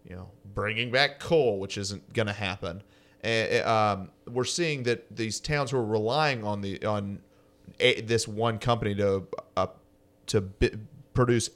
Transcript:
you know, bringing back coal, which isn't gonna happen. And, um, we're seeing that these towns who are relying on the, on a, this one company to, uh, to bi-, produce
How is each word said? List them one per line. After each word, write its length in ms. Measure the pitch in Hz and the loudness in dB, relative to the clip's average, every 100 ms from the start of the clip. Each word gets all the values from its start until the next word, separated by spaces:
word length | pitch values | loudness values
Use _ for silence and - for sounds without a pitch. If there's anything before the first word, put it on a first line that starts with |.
| - | -18
you 80 | 90 | -16
know, 140 | 90 - 101 | -16 -18 -10
bringing 380 | 98 104 110 120 | -4 -2 0 0
back 280 | 127 143 - | 4 2 0
coal, 400 | - 160 123 98 | 2 4 4 2
which 180 | 98 104 | -4 -4
isn't 360 | 98 98 - | -6 -8 -6
gonna 180 | 117 104 | -2 -2
happen. 500 | 101 98 101 90 92 - - _ _ | -2 -4 -4 -6 -10 -14 -20 _ _
And, 440 | 110 113 110 117 - | -2 0 2 2 4
um, 460 | 110 107 98 92 _ - | 4 4 0 -4 _ -6
we're 140 | 123 123 | -2 -2
seeing 380 | - 165 139 | 0 0 0
that 320 | 120 117 - 107 | 0 -2 -4 -6
these 240 | 113 - | -4 -4
towns 320 | - 147 131 | -2 -2 0
who 60 | 131 | 0
are 80 | 107 | 2
relying 580 | 110 110 143 151 123 | 2 2 2 2 0
on 180 | 104 101 | -2 -4
the, 220 | 98 92 107 | -4 -4 -2
on 340 | 104 101 95 - _ _ _ - - | 0 -2 -8 -14 _ _ _ -20 0
a, 220 | 123 127 | 2 2
this 260 | 113 113 - | 0 0 0
one 320 | 107 117 107 | -2 -2 0
company 340 | 123 113 107 101 | 0 0 0 0
to, 320 | 101 98 90 - - 92 | 0 0 -4 -12 -6 -4
uh, 100 | 92 - _ _ _ _ - | -4 -6 _ _ _ _ -2
to 140 | 110 | -2
bi-, 300 | 95 - 123 107 107 - - | -2 -2 -2 -2 -16 -20 -6
produce 360 | 127 120 117 - | 2 4 4 2